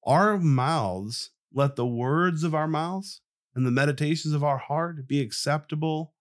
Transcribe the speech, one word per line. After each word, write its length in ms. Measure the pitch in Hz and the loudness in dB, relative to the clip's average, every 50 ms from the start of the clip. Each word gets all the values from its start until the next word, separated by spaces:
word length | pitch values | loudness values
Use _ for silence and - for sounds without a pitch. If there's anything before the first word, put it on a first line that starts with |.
| - | 2
Our 360 | - 131 160 196 214 214 196 | 4 4 6 6 4 4 4
mouths, 880 | 175 156 139 127 123 143 165 156 113 95 90 92 98 107 117 - - - _ _ _ _ - | 4 4 4 4 2 2 2 0 0 0 -2 -4 -6 -8 -8 -10 -10 -12 _ _ _ _ 0
let 220 | 127 139 139 139 | 0 0 0 2
the 100 | - 120 | 0 -2
words 580 | 123 120 117 123 127 143 160 175 180 170 156 160 | -2 0 -2 0 0 2 2 2 2 0 0 -2
of 120 | 170 156 | 0 0
our 120 | 156 156 156 | 0 -2 0
mouths 540 | 156 151 160 170 185 190 196 196 - - _ _ _ _ _ _ _ | -2 -2 -4 -4 -6 -8 -10 -12 -16 -18 _ _ _ _ _ _ _
and 140 | 123 131 127 | 0 0 2
the 40 | |
meditations 640 | 120 131 139 147 143 131 151 151 160 156 - 156 151 | 4 4 2 2 2 0 0 0 0 -2 0 -2 0
of 100 | 147 143 | 0 2
our 140 | 147 139 131 | 0 0 -2
heart 500 | - - 143 156 165 170 170 151 135 135 | -4 -4 -2 -2 -2 -4 -6 -10 -6 -2
be 140 | 139 143 | -2 -2
acceptable 920 | 135 110 - - - 143 143 151 151 _ - 151 151 160 156 156 160 160 _ _ | -2 -2 -4 -6 -2 0 -2 -2 -2 _ -6 -2 -2 -2 -2 -2 -4 -8 _ _